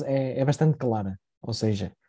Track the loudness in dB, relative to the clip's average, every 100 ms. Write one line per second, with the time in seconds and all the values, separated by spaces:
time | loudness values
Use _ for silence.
0 | 2 0 0 0 0 4 2 2 0 0
1 | -2 -8 _ _ -8 -2 0 0 -4 -8